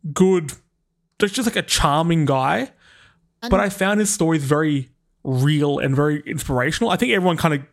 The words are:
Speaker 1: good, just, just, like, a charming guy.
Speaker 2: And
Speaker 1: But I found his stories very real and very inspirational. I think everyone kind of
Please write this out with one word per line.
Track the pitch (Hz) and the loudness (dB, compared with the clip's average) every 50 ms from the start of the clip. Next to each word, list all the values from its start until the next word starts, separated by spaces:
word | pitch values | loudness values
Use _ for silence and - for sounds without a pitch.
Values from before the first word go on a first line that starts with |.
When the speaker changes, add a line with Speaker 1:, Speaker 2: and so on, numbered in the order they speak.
| - 160 | -10 -8
Speaker 1:
good, | 143 - 185 190 190 180 160 139 - - _ _ _ _ _ _ _ _ _ _ _ _ | 0 2 2 4 4 0 -2 -6 -14 -16 _ _ _ _ _ _ _ _ _ _ _ _
just, | 214 202 196 | -2 -2 -2
just, | 262 247 | -2 -4
like, | 226 - | -2 -2
a | 196 | -4
charming | - - - - - 156 143 151 165 170 170 165 151 | -4 -2 -2 0 2 2 2 2 2 2 2 2 2
guy. | 139 139 131 131 139 160 214 262 - _ _ _ - - - - _ _ _ _ _ _ _ | 2 0 0 0 0 -2 -2 -4 -6 _ _ _ -20 -20 -20 -20 _ _ _ _ _ _ _
Speaker 2:
And | - 240 | -2 0
Speaker 1:
But | 196 190 | 0 2
I | 202 196 | 2 0
found | 190 - 190 196 208 214 | -2 -2 0 0 2 0
his | 214 202 | 0 -2
stories | - - 170 160 160 156 139 | 0 0 0 0 2 0 0
very | 131 151 147 160 156 147 139 131 - _ _ _ _ _ _ _ | 0 0 2 2 0 -2 -2 -4 -8 _ _ _ _ _ _ _
real | 135 131 127 131 147 156 147 147 143 143 - | -4 -2 0 2 2 2 2 2 0 0 0
and | - 139 135 | 0 0 2
very | 131 147 151 151 151 - | 2 2 2 0 -2 -4
inspirational. | - - 147 - - 135 123 123 147 160 - 233 233 | -6 -8 -8 -4 -4 -2 0 0 -2 -2 -2 0 0
I | 180 | 0
think | 190 240 254 226 | 0 0 0 0
everyone | 196 180 185 170 | 2 2 0 0
kind | 156 - 165 151 | 2 0 0 0
of | 143 139 _ | -2 -6 _